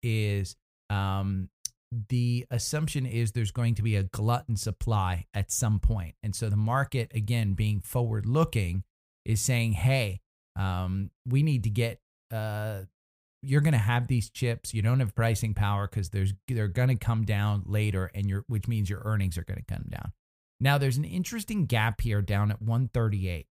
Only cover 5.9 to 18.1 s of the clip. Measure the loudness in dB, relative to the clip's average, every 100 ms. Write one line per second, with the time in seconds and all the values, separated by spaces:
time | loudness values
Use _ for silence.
5.9 | 2 -4 -8 -8 -4 0 0 2 2 0
6.9 | -2 -2 -4 0 0 2 2 0 0 -2
7.9 | -2 0 -2 0 2 4 2 0 -2 -6
8.9 | _ _ _ -2 0 2 2 2 2 4
9.9 | 4 0 -4 -12 _ _ -4 -2 0 -2
10.9 | -2 -4 -8 0 2 4 2 0 0 -2
11.9 | -4 _ _ _ -6 -6 -4 -6 -8 -12
12.9 | _ _ _ _ _ 0 4 4 4 4
13.9 | 2 2 0 -2 -4 -4 -2 -4 0 2
14.9 | 2 2 2 2 2 0 0 2 2 0
15.9 | -4 -4 0 0 0 -4 -2 0 2 2
16.9 | 2 2 0 2 2 2 0 0 0 2
17.9 | 0 -2